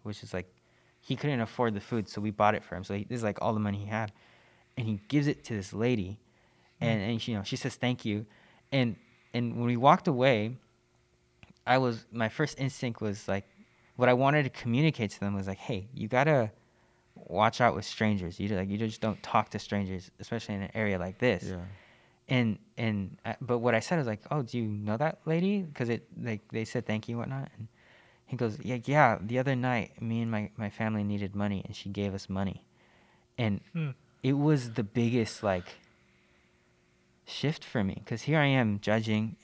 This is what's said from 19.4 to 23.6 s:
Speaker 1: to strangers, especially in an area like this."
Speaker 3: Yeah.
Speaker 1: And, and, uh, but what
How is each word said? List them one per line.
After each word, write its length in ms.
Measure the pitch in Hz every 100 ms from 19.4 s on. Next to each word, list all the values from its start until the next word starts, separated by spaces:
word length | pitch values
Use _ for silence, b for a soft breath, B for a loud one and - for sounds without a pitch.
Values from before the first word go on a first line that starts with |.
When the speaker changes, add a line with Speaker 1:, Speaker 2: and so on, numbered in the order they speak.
| 107
Speaker 1:
to 80 | 107
strangers, 520 | - 101 95 95 - -
especially 340 | - 117 -
in 80 | 101
an 80 | 98
area 260 | 110 107 95
like 200 | 87 95
this." 260 | 123 92
Speaker 3:
Yeah. 140 | - 92 87 95 b b b b -
Speaker 1:
And, 300 | 131 117 104 - -
and, 400 | 117 104 95 - 113
uh, 80 | 110
but 160 | 120
what 160 | 120